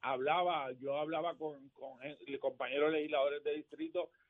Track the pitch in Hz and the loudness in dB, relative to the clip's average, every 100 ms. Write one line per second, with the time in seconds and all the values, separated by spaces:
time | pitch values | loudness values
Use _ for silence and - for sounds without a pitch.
0 | 131 131 135 170 180 160 135 127 135 139 | -2 0 4 4 4 2 -2 -4 -2 -2
1 | 151 160 170 139 156 143 135 - 135 123 | 0 0 -2 -2 -6 -8 -16 -14 -14 -10
2 | 139 143 - 135 131 123 123 139 151 156 | -12 -12 -8 -4 -2 -2 0 4 4 4
3 | 151 147 143 147 147 151 - 147 160 175 | 2 2 2 2 -2 -2 -6 -8 -4 -4
4 | 165 _ | -4 _